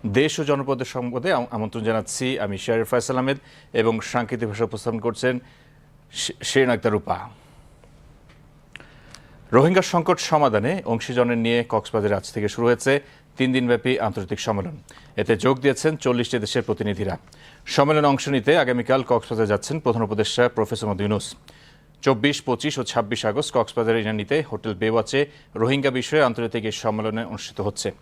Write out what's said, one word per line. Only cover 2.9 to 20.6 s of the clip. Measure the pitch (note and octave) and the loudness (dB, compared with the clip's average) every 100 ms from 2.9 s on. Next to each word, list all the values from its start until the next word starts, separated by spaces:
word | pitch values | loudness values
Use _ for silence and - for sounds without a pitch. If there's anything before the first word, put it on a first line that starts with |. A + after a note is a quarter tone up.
| B2 A2+ B2+ | 0 0 -2
আহমেদ | C3 C3+ - - - | 0 -4 -8 -20 -4
এবং | A#2+ A2+ A2+ | 2 2 0
সাংকেতিক | - B2 A2+ B2 A2 | -2 -2 -2 -4 -4
ভাষা | G2+ | -2
উপস্থাপন | A2+ A2 A#2+ A2+ | -4 -2 -4 -2
করছেন | A2+ G#2+ B2+ B2 - - - - - _ _ | -4 0 -2 -2 -8 -20 -20 -20 -20 _ _
শে-, | - - - | -8 -8 -8
শেরিন | - C3+ B2+ | 0 2 4
আক্তার | A2+ A2+ | 2 2
রূপা। | G#2 - F#2 - - - - - - - - - - - - - - - - - - - - - - - | 0 -2 -6 -8 -20 -20 -20 -20 -20 -20 -20 -20 -20 -20 -20 -20 -20 -20 -20 -20 -20 -20 -20 -20 -20 4
রোহিঙ্গা | A#2 D#3 F#3 | 6 6 4
সংকট | F#3 F3 D#3+ F3 | 2 0 2 0
সমাধানে | - D#3 C#3 G#2+ A#2+ F#3 | 2 4 4 4 0 -2
অংশীজনের | - A#2 - B2 A#2+ A#2 | -2 -4 -2 0 2 2
নিয়ে | A2+ A#2+ A#2 | 2 0 0
কক্সবাজারে | A2 - A2+ G#2 | -2 0 -2 0
আজ | G2 - | -2 -2
থেকে | A#2 G#2 | -4 -4
শুরু | - A#2 | 0 2
হয়েছে | A#2 C3+ C#3 - - _ - | 2 2 0 -2 -20 _ -2
তিন | C3 | 0
দিনব্যাপী | C3 B2 A#2+ B2+ B2+ | 2 2 2 2 0
আন্তর্জাতিক | A2 G2+ F2+ G#2 | 0 -4 -6 -6
সম্মেলন। | - G2+ F2 D2+ - - - - | -2 -2 -4 -10 -18 -20 -10 -6
এতে | G#2+ A2 | 0 2
যোগ | A#3 B2+ | 2 2
দিয়েছেন | C#3 B2+ D#3 D3+ | 2 2 -2 0
চল্লিশটি | C3 A#2+ A#2+ B2 | 0 0 0 -2
দেশের | G#2+ - | -2 -4
প্রতিনিধিরা। | F#2+ G#2 G#2 F#2 F#2+ E2 - - - - - | -2 -2 -2 -2 -4 -6 -12 -20 -20 -20 -2
সম্মেলনে | - C#3+ D#3 D3 | 2 4 4 4
অংশ | C3+ - | 2 0
নিতে | C#3 A2+ E3 | 0 4 4
আগামীকাল | B2+ B2 A#2 C3 B2+ | 4 0 2 0 4
কক্সবাজার | A#2+ - A2+ G#2+ | 0 0 0 2
যাচ্ছেন | G#2 - D#3 | 2 0 -2
প্রধান | C3 A2+ | 0 0
উপদেষ্টা | G#2+ G#2+ G#2 - A#2+ | 0 0 -2 2 2
প্রফেসর | - | 2